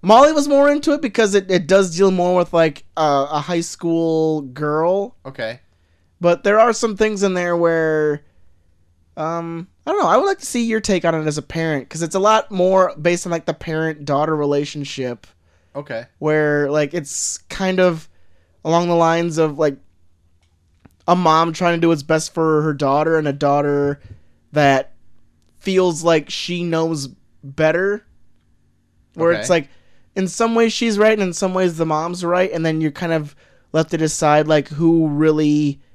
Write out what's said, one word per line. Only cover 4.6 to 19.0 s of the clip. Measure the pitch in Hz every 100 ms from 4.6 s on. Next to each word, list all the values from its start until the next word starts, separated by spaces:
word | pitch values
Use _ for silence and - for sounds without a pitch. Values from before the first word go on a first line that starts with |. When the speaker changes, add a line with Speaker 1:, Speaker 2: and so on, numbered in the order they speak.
| 151 151 165 190 202 _ -
Speaker 2:
Okay. | 135 113 127 _ _ _ _ _ _
Speaker 1:
But | 175 170
there | 202 214
are | 233
some | 226 233 202
things | 214 208
in | 196
there | 180 175 175
where, | 170 165 160 156 151 147 _ _ - _ _ _ _ _ _ -
um, | 160 170 165 165 180 _ -
I |
don't | 403
know. | 277
I | 208
would | 392
like | 392
to | -
see | 240
your | 233 220
take | 202 190
on | 165 160
it | 156
as | 147
a |
parent, | - 165 165 147 123
'cause | 160
it's | 165 190
a |
lot | 202 220 -
more | 196 185 190 185 151
based | 156 175 180
on, |
like, | 170 170
the |
parent-daughter | 160 - 160 160 151 147 143 156 156
relationship. | 143 143 147 151 139 - 127 120 - _ _ _ _ 143
Speaker 2:
Okay. | 143 113 123 _
Speaker 1:
Where, | 151 156 151 147 139
like, | 151 147
it's | 175 143 - - - _
kind | - 190 185
of | 180 165 - _ - _ _ _
along | 160 170 175
the |
lines | 170